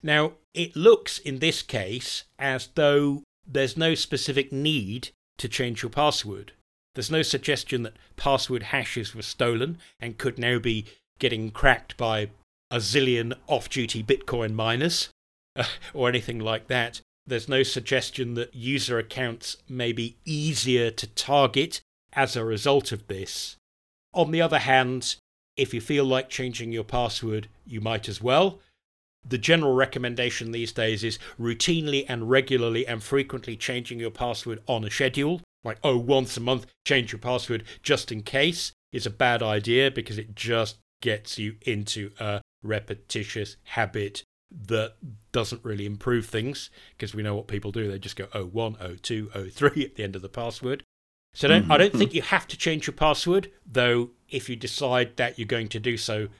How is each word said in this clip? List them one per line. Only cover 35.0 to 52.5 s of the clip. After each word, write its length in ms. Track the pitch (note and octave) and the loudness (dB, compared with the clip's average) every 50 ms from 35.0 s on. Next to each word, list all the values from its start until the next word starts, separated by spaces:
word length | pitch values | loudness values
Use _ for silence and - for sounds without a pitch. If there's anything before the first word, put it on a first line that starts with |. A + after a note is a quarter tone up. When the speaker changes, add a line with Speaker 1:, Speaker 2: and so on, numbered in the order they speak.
| C3+ C3 B2+ C#3+ C#3 D3 F3 E3+ - _ _ _ _ | 0 2 2 2 0 0 0 -2 -6 _ _ _ _
Speaker 1:
Like, 160 | A#2 A2 - - | -10 -10 0 2
oh, 140 | D3+ C3 A#2+ | 2 2 4
once 400 | A#2+ A#2+ C#3 C3+ B2+ A#2+ - B2 | 4 4 4 4 4 2 -4 -4
a 40 | |
month, 260 | A#2 B2 C3 B2 G#2+ - _ _ _ | 0 0 0 0 -2 -10 _ _ _
change 260 | - C#3+ C3 A#2+ A2+ | 2 2 2 2 0
your 80 | - G#2+ | -6 -8
password 440 | - A#2+ B2+ B2 - - A#2+ A2 G#2+ - - - _ | -4 -2 -2 -2 -2 -2 -4 -4 -4 -8 -18 -10 _
just 280 | - D3 C3 - - | 2 2 2 2 -4
in 120 | A#2 A2 G#2 | -8 -8 -8
case 480 | - - C3+ C#3+ E3+ E3+ E3+ - - - _ _ _ | -2 2 2 2 2 2 0 -6 -6 -8 _ _ _
is 140 | - - - | -8 -6 -6
a 60 | A#2 | -6
bad 320 | G#2+ - C3+ B2 A#2+ A#2 A#2 | 0 2 4 4 4 4 2
idea 480 | A2 G#2+ G#2+ G#2 A#2 A#2 B2+ C3+ C#3 | 2 0 0 2 4 4 4 4 4
because 260 | C3+ - A#2 - G#2 G#2 | 2 -2 -6 -6 -8 -8
it 180 | G#2+ A2+ G#2+ | -8 -10 -12
just 420 | G#2+ - A#2 A#2 A2+ A2 G#2 - _ _ _ _ _ | -8 -4 0 0 0 0 -2 -4 _ _ _ _ _
gets 360 | - A#2+ G#2+ G#2 G#2+ - - - | -2 -2 -2 -2 -4 -10 -8 -6
you 180 | G#2+ G#2 G#2+ - | -6 -6 -6 -6
into 500 | - - A2+ G#2 G#2 G#2 - A2 G#2 G2+ - - | -4 -4 -2 -2 -2 -4 -6 -6 -8 -10 -10 -6
a 220 | A2 G#2+ G#2 G2+ - _ _ _ - | -4 -4 -4 -4 -6 _ _ _ -6
repetitious 920 | G#2+ G#2+ G#2 G#2 - G2+ G2+ - _ - A#2 G#2 - - A2+ G#2 - - _ _ | -4 -4 -4 -4 -6 -10 -10 -8 _ -6 -6 -6 -4 -6 -6 -8 -8 -10 _ _
habit 600 | - - - A2+ F#2+ - A2 G2+ G2+ G2+ - - _ _ _ _ _ | -8 -2 -2 -2 -2 -2 -4 -4 -4 -6 -12 -16 _ _ _ _ _
that 460 | - E3 G#2+ F#2+ A2+ A2 A2 A2+ - _ - C#3 G#2+ G#2+ _ _ - | -18 -16 -6 -2 -2 -2 -2 -2 -8 _ -16 -16 -16 -18 _ _ -4
doesn't 320 | B2+ A2+ - A#2+ A#2 - | -2 -2 -2 -6 -10 -8
really 200 | A#2+ G#2 G2+ G2+ | -8 -6 -6 -6
improve 400 | G#2 G#2 G2+ - B2+ B2 A#2+ G#2+ | -6 -8 -6 -2 0 0 0 0
things, 440 | - - A2 A2 B2+ C#3+ - - - _ - - - _ _ | -2 -4 -4 -4 -4 -6 -8 -12 -14 _ -20 -20 -20 _ _
'cause 160 | - G2+ G#2 | -10 -8 -6
we 80 | G#2 | -6
know 140 | G#2 G#2+ G2+ | -4 -2 -4
what 120 | G2+ - - | -4 -6 -6
people 240 | - G#2 G2+ G#2 | -6 -6 -6 -4
do. 160 | G2 A2+ A2 G#2 | -4 -4 -4 -4
They 100 | G2 G2 | -4 -6
just 160 | G2+ F#2 - | -8 -12 -10
go 120 | - F#2+ G2 - | -10 -12 -8 -6
oh 120 | G#2+ F#2+ | -8 -8
one, 320 | F2+ F#2 A2+ A2+ A2+ A2 A2 | -4 -4 -4 -4 -4 -4 -8
oh 160 | F#2 F2+ F2 | -10 -12 -12
two, 340 | F#2 - - A#2+ A2 G#2+ G2 - | -10 -8 -6 -4 -4 -6 -6 -8
oh 140 | G2 G2 F#2+ | -10 -10 -10
three 340 | - - C3 - - D#3 C3+ | -2 4 4 4 4 4 -4
at 120 | - - | -4 -4
the 80 | - G#2+ | -6 -6
end 120 | G2 G2 | -6 -6
of 60 | G2 | -8
the 80 | F2+ F#2+ | -12 -10
password. 540 | - B2+ A#2 A#2 A2+ - - B2 C3+ C#3 - _ _ _ _ _ _ _ _ _ _ | -10 -8 -8 -6 -8 -6 -4 -4 -4 -4 -8 _ _ _ _ _ _ _ _ _ _
So 140 | - - C#3+ | 2 6 8
don't, 220 | D#3 E3 - F2 | 8 8 8 6
I 80 | D#3 D3 | 8 8
don't 120 | F#3 G3+ | 8 6
Speaker 2:
Mm-hmm. 80 | G3+ - | 6 4
Speaker 1:
think 160 | G3+ - - | 2 4 2
you 80 | E3 | -4
have 260 | - - - F3 - | 0 2 0 0 0
to 100 | - | -2